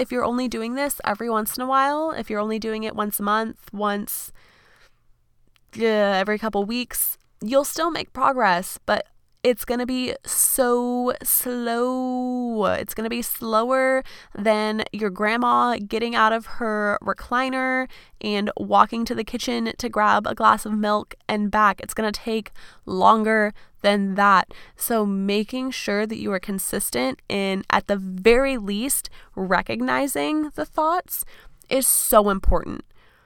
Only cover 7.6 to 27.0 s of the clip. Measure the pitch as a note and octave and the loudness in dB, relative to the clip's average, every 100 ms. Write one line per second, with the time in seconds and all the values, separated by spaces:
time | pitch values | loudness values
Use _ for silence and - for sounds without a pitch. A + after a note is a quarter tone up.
7.6 | C#4+ - E4 D#4+ - - C4 B3+ G#3+ F3 | 2 0 -2 -2 -6 0 0 4 4 2
8.6 | F#3+ - - G#3 - _ _ _ B3 A#3+ | 0 -8 -2 -2 -2 _ _ _ 0 0
9.6 | - A#3+ B3 B3+ B3 - - - - - | -2 -4 -2 -2 -4 -6 -4 0 2 2
10.6 | B3 B3 B3 B3 B3 - - - B3+ B3 | 2 2 0 0 -2 -2 -2 -2 -2 -4
11.6 | A#3+ A#3 B3 B3+ B3+ B3+ B3+ B3 A#3+ A3+ | -2 0 0 0 -2 -2 -2 -2 -2 0
12.6 | F#3 F#3 - - A3+ A#3+ A#3 - A3+ A3 | 0 0 -4 -6 -4 -4 -6 -6 0 0
13.6 | A#3+ C4 C4 C4 C4+ - - - G#3 G#3+ | 2 2 2 0 -2 -12 -16 -4 0 2
14.6 | G#3+ A3 - G3+ G#3+ F#3 G#3+ A#3 B3 A#3+ | 0 -2 -4 -4 -4 -2 0 2 2 4
15.6 | A#3+ A3+ G3+ A3 A#3 A#3 A3 A3+ A3+ - | 2 0 -4 -4 -2 2 4 2 -2 -4
16.6 | A3+ G#3+ G#3 G3+ - F#3+ - B3 C4 C4 | -2 0 0 0 -2 -6 -2 -2 0 -2
17.6 | C4 B3+ C4 - - - G#3+ G#3 G#3 - | 0 -2 -4 -10 -20 -8 -4 -2 -2 -4
18.6 | G3+ G3+ G#3 A3+ A#3 A#3 G#3+ A#3+ - A#3+ | 2 4 4 2 -4 -4 -6 -6 -4 -2
19.6 | A3+ - A#3+ G#3+ G#3 G#3 G#3+ G#3+ A3 A3 | -4 -4 -4 0 4 4 2 2 4 4
20.6 | G#3+ G#3+ G#3 G#3+ - - - G#3+ G#3 G#3+ | 0 0 2 0 -2 -10 -4 -2 0 4
21.6 | G#3+ F#3+ - - A3 G#3 - A3 G#3+ - | 4 2 -4 -4 -4 -4 -4 -4 -6 -14
22.6 | - - - F#3 G3 A3 G#3+ A3 G#3 G#3 | -18 -18 -6 4 6 6 4 2 0 -2
23.6 | - - G3+ G3+ G3 F#3+ G3+ F#3+ - - | -16 -2 2 2 2 4 6 6 4 -6
24.6 | - - - A3+ G#3 G3 G3 G#3 G#3+ B3+ | -20 -10 -2 0 2 0 0 0 0 -4
25.6 | C4 B3 - G3+ G#3+ A3+ G#3+ F#3+ - F#3+ | -6 -6 -2 -2 -2 -4 -4 -4 -4 -6
26.6 | - G3 - - | -4 -4 -4 -2